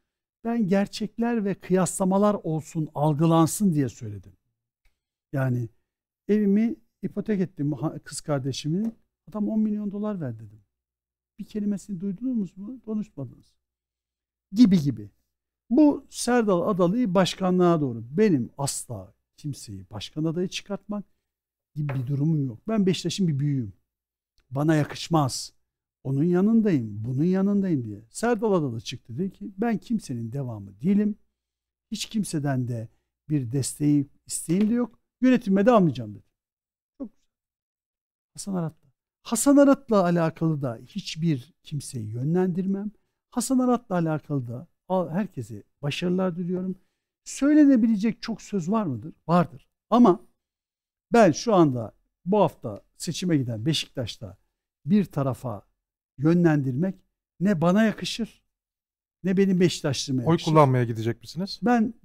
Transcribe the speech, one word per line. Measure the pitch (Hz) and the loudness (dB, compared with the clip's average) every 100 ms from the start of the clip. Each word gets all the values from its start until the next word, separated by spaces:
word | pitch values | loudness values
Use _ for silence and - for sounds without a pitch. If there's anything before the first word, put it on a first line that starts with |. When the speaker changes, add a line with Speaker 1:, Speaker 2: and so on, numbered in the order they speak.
| _ _ _ _ | _ _ _ _
Speaker 1:
Ben | 226 233 185 | -4 -2 2
gerçekler | 196 202 - 214 - 233 233 | 2 0 -4 -8 -4 -2 -2
ve | 202 | -2
kıyaslamalar | 180 - 185 170 - 185 196 208 | -4 -2 0 0 0 0 2 2
olsun, | 202 165 156 - 160 151 | 0 -2 -6 -6 -6 -6
algılansın | 139 151 143 165 165 156 - 202 | -2 0 2 4 4 4 2 2
diye | 147 127 | 2 0
söyledim. | - 110 101 95 - _ _ _ _ _ _ _ _ _ | -4 -12 -14 -16 -20 _ _ _ _ _ _ _ _ _
Yani | 143 131 123 117 _ _ _ _ _ - | -4 -2 -2 -6 _ _ _ _ _ 0
evimi | 214 202 202 226 - _ _ | 2 4 2 2 -2 _ _
ipotek | 190 208 196 202 | -8 -6 -2 -2
ettim | 180 - 147 | -2 -2 -4
ha-, | 151 156 - | -2 -6 -8
kız | - 151 | -12 -12
kardeşimin. | - 143 131 127 147 175 226 - _ _ - | -4 -4 -4 -6 -4 -2 -4 -8 _ _ -14
Adam | 214 208 | -6 -2
on | 220 | 0
milyon | 214 208 208 | 0 -2 -6
dolar | 202 214 196 | -6 -6 -6
ver | 135 | -8
dedim. | 110 107 107 _ _ _ _ _ _ _ - | -10 -14 -20 _ _ _ _ _ _ _ -20
Bir | |
kelimesini | 202 214 208 202 - 180 | -12 -6 -4 -4 -6 -8
duydunuz | 196 185 254 240 180 185 | -6 -6 -4 -4 -4 -8
mu? | 202 254 | -16 -14
Konuşmadınız. | - 214 - - 127 - _ _ _ _ _ _ _ _ _ _ _ | -8 -8 -8 -10 -12 -14 _ _ _ _ _ _ _ _ _ _ _
Gibi | 196 233 185 | 6 6 6
gibi. | 143 110 101 _ _ _ _ _ - | 2 -4 -8 _ _ _ _ _ 0
Bu | 247 294 277 - | 4 4 4 -4
Serdal | - - 247 214 175 196 | -8 0 2 2 2 0
Adalı'yı | 185 175 233 240 | 2 2 2 2
başkanlığa | 180 180 - 185 180 175 170 | 2 2 0 0 4 4 4
doğru. | 139 113 113 | 0 -4 -6
Benim | 156 220 147 113 - | 0 4 2 0 -4
asla | 139 - - 107 92 _ _ _ | -6 -6 -10 -14 -14 _ _ _
kimseyi | 151 131 - 95 92 | -12 -12 -12 -16 -14
başkan | 107 - 151 | -14 -12 -6
adayı | 160 160 185 | -4 -4 -6
çıkartmak | - - 196 - 208 - _ _ _ _ _ _ | -8 -10 -12 -10 -10 -12 _ _ _ _ _ _
gibi | 151 147 | -8 -6
bir | 131 123 | -6 -4
durumum | 139 151 156 135 | -2 0 0 -2
yok. | 110 - | -6 -4
Ben | 220 190 | 0 2
Beşiktaş'ın | 165 170 - 180 | 0 -4 -2 -2
bir | 139 | 0
büyüğüm. | 147 139 107 - _ _ _ _ _ _ _ | -2 -2 -6 -12 _ _ _ _ _ _ _
Bana | 127 151 | -2 2
yakışmaz. | 156 143 - - 165 135 - - _ _ _ _ _ | 2 0 -6 -2 0 0 -2 -10 _ _ _ _ _
Onun | 135 135 | -6 -2
yanındayım, | 170 175 208 226 214 151 110 104 | 0 2 4 4 2 0 -2 -8
bunun | 113 131 | -6 -2
yanındayım | 175 190 196 202 190 147 | 0 2 0 0 0 -2
diye. | 110 101 - | -4 -10 -16
Serdal | - 226 226 220 | -6 -2 0 0
Adalı | 185 143 117 | 0 0 -6
çıktı | - 127 - 117 | -10 -14 -12 -8
dedi | 190 | -8
ki | - 202 190 | -8 -14 -6
ben | 233 214 | -4 -4
kimsenin | - 220 - 120 113 | -4 -6 -6 -8 -8
devamı | 139 127 107 98 98 | -8 -8 -10 -14 -6
değilim. | 156 208 208 208 _ _ _ _ _ _ _ | 0 2 0 -4 _ _ _ _ _ _ _
Hiç | 220 - | -12 -8
kimseden | 226 180 160 143 131 120 | -6 -4 -4 -2 -2 -2
de | 117 113 _ _ _ - | -6 -10 _ _ _ -4
bir | 151 120 | -4 -2
desteği, | 139 123 - 147 147 143 _ - | -4 -4 -2 2 2 0 _ -12
isteğim | - - 180 214 | -10 -2 0 2
de | |
yok. | 240 233 _ _ _ | 0 -2 _ _ _
Yönetimime | 254 254 - 190 202 | 2 2 4 4 6
de | |
almayacağım | 233 170 120 110 | 6 4 2 -6
dedi. | 98 - _ _ _ _ _ _ - | -14 -20 _ _ _ _ _ _ -16
Çok | 247 | -16
güzel. | - _ _ _ _ _ _ _ _ _ _ _ | -16 _ _ _ _ _ _ _ _ _ _ _
Hasan | - - | -16 -8
Arat'la. | 185 160 - _ _ _ _ | -6 -6 -8 _ _ _ _
Hasan | - 233 285 285 | -6 0 6 8
Arat'la | 277 269 - 208 | 8 4 2 2
alakalı | 175 175 160 - 165 151 | 4 2 0 0 -2 0
da | 135 113 123 | -4 -8 -12
hiçbir | 202 - 160 165 139 123 _ | -12 -10 -4 -2 -2 -4 _
kimseyi | - 147 - 123 104 | -12 -10 -10 -10 -10
yönlendirmem. | 117 143 175 185 175 190 196 208 - _ _ _ | -6 -2 0 0 -2 -4 -4 -6 -12 _ _ _
Hasan | 247 - 262 | -8 -2 0
Arat'la | 247 240 - | 2 0 -2
alakalı | 180 165 151 - 143 120 | -2 -2 -4 -4 -6 -6
da | 120 170 _ - | -10 -14 _ -6
al-, | 185 170 | -4 -2
herkese | 165 202 - 110 107 - _ | -4 -6 -8 -12 -14 -18 _
başarılar | 143 - 180 180 185 170 | -6 -4 -2 -2 -2 -4
diliyorum. | 175 185 185 185 _ _ _ _ | -6 -6 -6 -10 _ _ _ _
Söylenebilecek | - - 277 302 285 262 226 214 220 - | -18 -2 2 6 6 6 4 2 0 -4
çok | - 220 | -8 -10
söz | - 202 160 | -6 -6 -2
var | 220 190 | -2 -2
mıdır? | 117 139 - - | -6 -10 -12 0
Vardır. | 175 165 - _ _ _ | 2 2 -4 _ _ _
Ama | 226 240 349 - _ _ _ _ _ _ _ _ | 6 6 6 -2 _ _ _ _ _ _ _ _
ben | 233 196 | 6 6
şu | 139 240 | 4 2
anda | 190 156 127 107 - _ _ | 4 4 2 -8 -14 _ _
bu | 170 208 | -2 2
hafta | 170 - 120 101 - - | 2 0 -10 -12 -16 -12
seçime | - - 185 151 | -10 -6 0 0
giden | 120 110 123 | 0 -4 -2
Beşiktaş'ta | 151 - - 113 - 95 - _ _ _ _ 143 | -2 -4 -8 -10 -10 -16 -18 _ _ _ _ 0
bir | 208 | 0
tarafa | 180 - 135 123 123 101 - _ _ _ _ - | 0 -2 -4 -4 -8 -12 -14 _ _ _ _ -2
yönlendirmek | 156 175 170 151 135 127 190 - _ _ _ - | 2 4 4 2 0 -2 -2 -4 _ _ _ -4
ne | 185 180 | 0 2
bana | 170 196 | 2 4
yakışır, | 220 - 175 - 220 - _ _ _ _ _ _ _ _ | 2 0 -6 -6 -8 -10 _ _ _ _ _ _ _ _
ne | 180 190 | -2 2
benim | 196 185 | 4 4
Beşiktaşlığıma | 180 - 151 127 - 127 | 2 2 -4 -4 -2 -2
Speaker 2:
Oy | 120 | 2
Speaker 1:
yakışır. | 170 - | 2 4
Speaker 2:
kullanmaya | 156 139 127 | 6 6 4
gidecek | 117 113 110 120 | 0 -2 -4 -6
misiniz? | - 156 196 - | -8 -10 -10 -4
Speaker 1:
Ben | 202 240 214 - | 0 2 0 -4